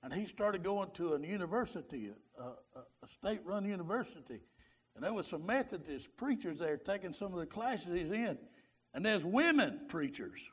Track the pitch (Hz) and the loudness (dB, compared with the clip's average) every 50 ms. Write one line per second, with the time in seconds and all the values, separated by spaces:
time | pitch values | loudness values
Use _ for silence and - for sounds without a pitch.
0 | - - 147 180 214 190 - - 208 208 202 190 165 190 202 202 196 190 190 - | -8 -4 -4 -4 -4 -4 -2 2 2 2 2 2 0 0 0 0 0 -4 -4 -2
1 | 170 170 151 143 147 160 196 208 180 165 180 233 247 - - 180 147 - - 135 | 0 2 2 2 2 0 -2 -2 -2 0 0 0 0 0 -4 -8 -8 -6 -6 -6
2 | 107 101 101 - _ _ _ - 123 123 123 - - _ _ 135 123 - _ _ | -6 -6 -8 -12 _ _ _ -12 -10 -10 -10 -12 -18 _ _ -18 -18 -18 _ _
3 | - - - - - 196 220 208 - 170 196 208 196 202 208 185 175 165 196 220 | -20 -20 -18 -4 -2 -2 -2 -2 -2 -2 -2 0 0 0 -2 -2 -2 0 0 0
4 | - - - 160 135 - 123 104 - _ _ _ - _ _ _ _ _ _ - | 0 -2 -8 -16 -12 -12 -12 -12 -12 _ _ _ -20 _ _ _ _ _ _ -4
5 | 127 175 226 208 170 - - 156 156 185 226 269 262 254 - 180 147 151 147 131 | -2 -2 0 0 -2 -4 -4 -6 0 2 2 2 2 0 -4 -8 -6 -6 -8 -8
6 | - - _ - 233 277 269 214 - 175 156 147 170 156 151 143 - - 196 202 | -8 -10 _ -4 2 2 2 2 2 -4 -4 0 0 0 0 0 0 -2 -2 -2
7 | 190 185 151 - 208 196 185 175 165 151 - 214 226 247 262 202 - 180 175 180 | -2 -6 -6 -4 -6 -4 -2 -4 -4 -4 -4 -2 0 0 0 0 -2 0 0 0
8 | 170 156 190 220 233 220 151 - - - - - - _ _ _ _ _ _ 135 | 0 2 2 2 2 2 0 -2 -6 -16 -20 -20 -20 _ _ _ _ _ _ 0
9 | 185 214 220 202 151 170 190 247 311 339 320 294 226 151 107 98 - - - 165 | 4 4 4 4 4 4 6 6 8 8 8 8 6 6 2 -2 -8 -4 -2 0
10 | 147 135 - - 113 - - - - - | 0 0 -2 -4 -8 -8 -8 -10 -16 -16